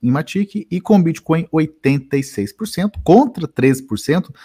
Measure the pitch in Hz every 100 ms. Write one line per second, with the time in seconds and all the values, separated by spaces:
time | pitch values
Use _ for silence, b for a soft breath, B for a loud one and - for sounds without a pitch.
0 | 120 139 156 190 202 208 - 180 - 202
1 | 160 160 - 160 165 160 160 - 139 139
2 | - 139 135 - 101 - 220 - 208 -
3 | - 202 277 - 156 - 135 131 - 107
4 | - 170 - B